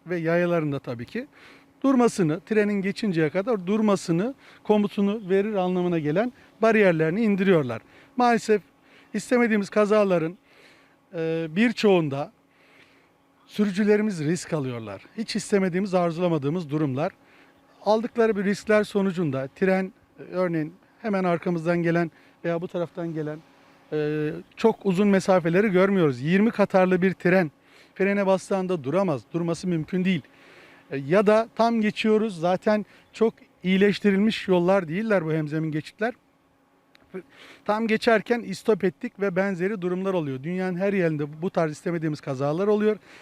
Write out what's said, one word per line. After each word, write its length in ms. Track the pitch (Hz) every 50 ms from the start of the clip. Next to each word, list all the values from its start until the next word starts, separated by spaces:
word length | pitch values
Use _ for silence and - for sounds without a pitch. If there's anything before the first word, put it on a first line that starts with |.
| - 160
ve 100 | 180 170
yayaların 540 | 165 160 170 175 175 175 175 170 156 147
da 80 | 139 135
tabii 260 | - 143 123 117 120
ki 220 | - - 220 269 - _ - - - - - _ _ _ _ -
durmasını, 560 | 269 269 247 240 226 - - 180 151 151 185
trenin 420 | - - 220 214 208 208 208 202
geçinceye 480 | 180 196 196 - - 208 170 165 156 147
kadar 380 | - 185 196 262 240 202 175 180
durmasını, 640 | 208 220 220 208 196 180 - - 165 165 202 254 277 - - - - - -
komutunu 640 | - 214 208 202 202 - 214 202 202 208 233 208 175
verir 240 | 190 196 202 220 214
anlamına 460 | 190 180 180 185 180 175 175 175 165
gelen 340 | 147 147 151 185 233 247 - _ - _ _ -
bariyerlerini 600 | 220 226 220 220 202 185 170 156 160 160 170 214
indiriyorlar. 600 | 240 214 202 185 196 190 185 160 139 120 113 113 - _ _ - - _ _ 247
Maalesef 440 | 247 240 233 220 - - 214 202 - _ _ _ _ _ _ - _ _ -
istemediğimiz 560 | 208 - - 254 240 240 226 220 208 196 156
kazaların, 680 | - 208 208 196 214 214 208 196 180 170 156 165 180 - _ _ _ _ - - _ _ _ _ _ _ _ _ -
e, 340 | 170 160 160 160 165 165 160
birçoğunda 840 | 156 190 233 240 220 - - 208 190 175 160 143 135 139 147 180 _ _ _ _ _ _ _ _ _ _ _ _ _ _ _ _ _ _ _ _ _ _ _ _
sürücülerimiz 760 | - - 208 208 180 190 214 202 208 208 214 214 196 160 147
risk 300 | 147 180 165 - - 170
alıyorlar. 480 | 156 135 131 120 117 113 104 98 98 - - _ -
Hiç 180 | 226 - -
istemediğimiz, 580 | 214 - - 208 196 190 185 160 185 202 196 180
arzulamadığımız 760 | 185 175 175 160 165 180 175 165 151 131 143 156 185 170 139
durumlar. 420 | 143 156 160 143 127 135 160 190 - _ _ _ _ _ _ _ _ _ _ _ _ _ -
Aldıkları 520 | 202 214 226 226 240 - 240 226 220 214 196
bir 60 | 190
riskler 400 | 196 202 - - - 214 214 208
sonucunda 640 | - - 202 190 196 170 175 180 147 131 135 135 139 -
tren, 380 | - 190 185 190 190 190 185 - _ _ _ _ -
e, 40 | 139
örneğin 500 | - 170 180 185 175 170 160 151 160 175 - _ _ _ _
hemen 220 | - 226 202 190 185
arkamızdan 540 | 180 170 165 - 185 175 165 156 165 175 175
gelen 340 | 165 170 165 170 170 160 - _ _ _ _ _ -
veya 160 | 170 170 170
bu 60 | 180 185
taraftan 460 | - 175 170 156 - 185 170 170 160
gelen, 260 | 156 151 147 151 156 - _ _ _ _ _ _ _ _ - 156
e, 360 | 156 151 151 151 151 151 151 165 170 - _ _
çok 300 | - - 226 220 - -
uzun 220 | 202 180 175 208 202
mesafeleri 640 | 196 190 - - 190 185 151 170 165 190 214 226
görmüyoruz. 500 | 175 180 190 196 202 190 165 147 127 120
Yirmi 300 | 131 156 180 196 214 233
katarlı 500 | - - 202 - - 190 185 185 185 180
bir 120 | 185 190 170
tren 380 | - - 180 180 190 170 147 - _ _ _ _ - - _ _
frene 300 | - 190 196 202 202 202 196
bastığı 300 | 190 180 - - 214 190
anda 260 | 185 180 185 165 127
duramaz. 380 | 135 147 190 196 185 143 120 - _ -
Durması 340 | 165 175 165 170 - - 180
mümkün 380 | 175 160 151 - - 180 185
değil. 160 | 190 185 - - _ _ _ - - - - - - - - _ -
E, 60 | - 139
ya 300 | 139 135 170 208 208 196
da 220 | 214 220 226 233 -
tam 260 | - 226 233 233 226
geçiyoruz. 580 | 208 214 - - - 220 214 214 214 226 185 165
Zaten 460 | 160 175 185 180 - 220 214 214 190 - _ - _ _ -
çok 200 | - 220 226 - _ _ _ _ _ -
iyileştirilmiş 840 | 180 190 190 202 208 190 - - 208 190 190 208 220 - - - -
yollar 400 | 185 180 170 180 196 202 180 151
değiller 380 | 160 196 226 226 208 185 160
bu 80 | 160 156
hemzemin 380 | 160 156 147 151 160 160 160
geçitler. 420 | 147 156 - - - - 208 240 - _ _ _ _ _ _ _ _ _ _ _ _ _ _ _ _ _ _ _ - 185 - _ _ - - - - - _
Tam 220 | - 208 220 233 214
geçerken 520 | 220 214 - 247 226 208 - - 240 240
istop 440 | 196 185 185 - - - 220 175 -
ettik 360 | 185 - _ - 233 - -
ve 160 | 196 202 175
benzeri 460 | 185 190 202 196 160 175 196 226 196
durumlar 320 | 170 180 180 185 190 196 185
oluyor. 300 | 180 156 139 131 131 135
Dünyanın 340 | 165 180 185 185 185 180 175
her 160 | 196 202 196
yerinde 480 | 196 175 165 156 143 151 147 151 156
bu 80 | 165 196
tarz 220 | - 180 165 156
istemediğimiz 500 | 151 - - 185 170 170 156 160 151 -
kazalar 460 | - - 135 127 139 143 151 170 196 208
oluyor. 300 | 208 208 208 214 214 - _ - - -